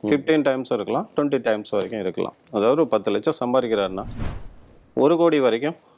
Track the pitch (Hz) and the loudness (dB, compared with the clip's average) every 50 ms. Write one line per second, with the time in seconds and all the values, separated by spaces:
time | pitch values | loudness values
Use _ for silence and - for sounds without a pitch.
0 | - 107 147 139 135 165 156 151 139 139 131 131 127 - 131 107 95 - 120 156 | -2 0 0 0 2 2 2 2 2 2 0 0 -2 -4 -4 -4 -2 -2 -4 -4
1 | 220 - - 151 147 139 139 127 - 117 107 104 107 - 104 98 92 - 113 107 | -4 -4 -2 -2 0 0 0 0 0 0 -2 -2 -4 -4 -4 -4 -2 -4 -4 -6
2 | 92 92 82 98 - - - _ _ _ 120 104 104 117 143 160 156 120 110 104 | -4 -4 -4 -4 -6 -6 -8 _ _ _ -2 0 2 2 2 2 2 2 0 0
3 | 95 110 101 - - 160 147 - 127 123 127 131 123 110 110 101 98 92 92 98 | 0 0 -2 0 -2 -2 -2 -2 -2 0 0 0 0 0 0 0 0 -2 -4 -6
4 | - - - - - - - - - - - - - - - - - _ - 123 | -8 -8 -8 -6 -6 -6 -6 -8 -12 -14 -16 -20 -20 -20 -20 -20 -20 _ 0 2
5 | 131 151 170 165 170 165 151 143 131 117 113 120 143 160 165 - _ _ _ | 4 4 4 4 4 4 4 4 4 2 2 0 -2 -4 -6 -8 _ _ _